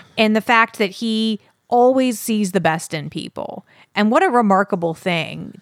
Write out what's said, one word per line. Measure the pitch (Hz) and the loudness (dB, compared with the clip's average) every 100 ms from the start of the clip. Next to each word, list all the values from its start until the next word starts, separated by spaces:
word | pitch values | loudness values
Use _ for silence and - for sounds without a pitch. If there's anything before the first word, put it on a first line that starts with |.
| - - | -10 0
And | 214 220 | 2 2
the | |
fact | 214 226 226 - | 2 2 2 -2
that | 202 | -4
he | - 226 220 220 214 _ _ - | -4 -4 -2 -2 -4 _ _ -2
always | 240 247 262 254 220 | 4 4 4 0 -2
sees | - 214 196 | -4 -2 0
the | 190 | 0
best | 160 160 - | 0 -2 -6
in | 156 147 | -10 -8
people. | - - - - - _ _ _ - | -10 -12 -12 -12 -12 _ _ _ 0
And | 208 | 2
what | 277 | 4
a | 381 | 4
remarkable | 240 208 190 196 180 170 | 2 4 2 2 -2 -4
thing | 160 185 170 - 156 - - | -4 -4 -4 -4 -10 -14 -14